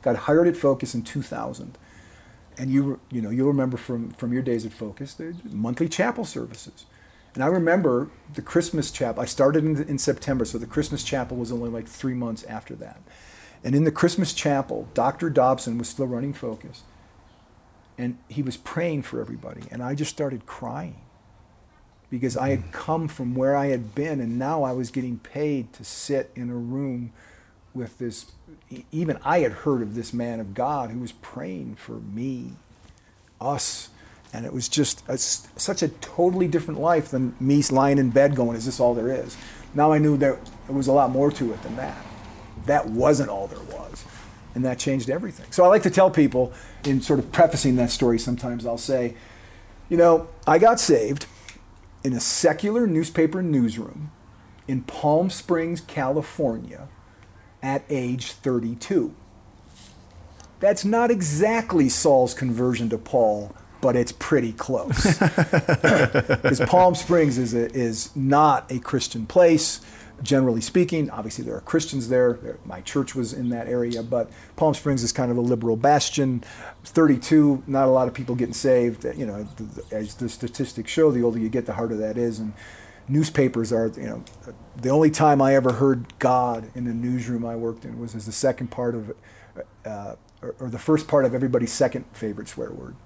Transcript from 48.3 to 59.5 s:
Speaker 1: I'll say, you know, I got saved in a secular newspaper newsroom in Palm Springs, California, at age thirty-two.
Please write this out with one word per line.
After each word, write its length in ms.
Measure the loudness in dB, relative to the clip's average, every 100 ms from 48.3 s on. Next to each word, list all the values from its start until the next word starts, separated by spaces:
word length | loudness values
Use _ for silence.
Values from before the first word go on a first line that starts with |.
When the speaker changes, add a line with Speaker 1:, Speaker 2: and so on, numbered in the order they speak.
| -4 -4 -6 -6
Speaker 1:
I'll 120 | -6
say, 360 | -2 -2 -2 -6 -20 -20 -20 -20 -20 -20 -2
you 80 | 6
know, 320 | 8 8 2 -6 2
I 120 | 6
got 220 | 8 6
saved 460 | 4 4 4 -4 -6 -18 -20 -20 -20 -20 -20 -6
in 100 | -2
a 80 | 0
secular 680 | 0 2 2 2 0 2 2
newspaper 560 | 2 0 2 2 2
newsroom 680 | 0 2 2 -2 -10 -12 -16 -16 -20 -20 -20 -20 -6
in 160 | -6
Palm 480 | -6 -4 2 2 2
Springs, 500 | -4 -2 -2 0 -6
California, 1080 | -8 -6 -2 -2 -4 -4 -2 -2 -10 -16 -18 -20 -20 -20 -20 -20 -20 _
at 220 | -4 -4 -2
age 420 | -4 -2 -4 -8
thirty-two. 840 | -6 -2 -2 -2 -8 -2 0 0 -8 -20 -20 -20